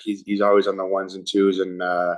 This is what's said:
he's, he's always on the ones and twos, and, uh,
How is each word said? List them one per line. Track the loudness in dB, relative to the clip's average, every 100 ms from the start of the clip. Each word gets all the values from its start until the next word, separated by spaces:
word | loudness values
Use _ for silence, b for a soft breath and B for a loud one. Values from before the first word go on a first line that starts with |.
he's, | -8 -8
he's | -4 0
always | 4 4 2
on | -2
the | -2
ones | -4 -4 -10
and | -2
twos, | 2 4 2
and, | -2 -4
uh, | -4 -2 -2